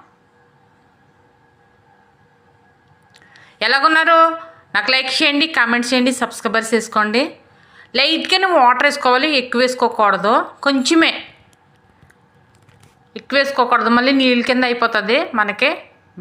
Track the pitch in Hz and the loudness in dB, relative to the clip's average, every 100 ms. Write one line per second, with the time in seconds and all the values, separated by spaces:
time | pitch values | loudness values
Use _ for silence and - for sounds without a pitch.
0 | _ _ _ _ _ _ _ _ _ _ | _ _ _ _ _ _ _ _ _ _
1 | _ _ _ _ _ _ _ _ _ _ | _ _ _ _ _ _ _ _ _ _
2 | _ _ _ _ _ _ _ _ _ _ | _ _ _ _ _ _ _ _ _ _
3 | _ _ _ - - _ 214 269 311 320 | _ _ _ -20 -20 _ -2 2 2 2
4 | 320 330 330 330 - - _ 202 208 262 | 4 4 4 0 -12 -20 _ -4 -2 -2
5 | 262 - 311 285 320 285 233 240 240 254 | -2 -2 0 0 0 0 0 -2 0 0
6 | 247 262 240 - 226 220 220 233 220 214 | 0 -2 -6 -6 -4 -4 -2 -2 -2 -2
7 | 214 226 311 - _ _ _ - - 247 | 0 -2 -2 -8 _ _ _ -20 -8 -2
8 | 285 320 - 370 381 330 240 247 190 285 | 0 0 -2 0 2 4 4 4 0 0
9 | 254 247 302 277 247 240 247 247 233 233 | 0 2 2 -2 -2 -2 -2 0 -2 2
10 | 208 190 196 277 - - 277 269 254 330 | 0 2 0 0 -2 -6 -2 -2 2 2
11 | 294 - - - _ _ _ _ _ _ | 2 -2 -10 -20 _ _ _ _ _ _
12 | - _ _ _ _ _ _ _ _ _ | -20 _ _ _ _ _ _ _ _ _
13 | _ - - 277 277 262 240 240 220 240 | _ -20 -4 -2 0 -2 0 0 2 2
14 | 262 269 254 247 233 247 247 240 226 214 | 2 2 2 2 0 0 0 0 -2 -2
15 | 196 262 359 233 208 202 277 349 - _ | 0 -2 -2 -2 -4 -2 -2 -4 -10 _
16 | _ - | _ -6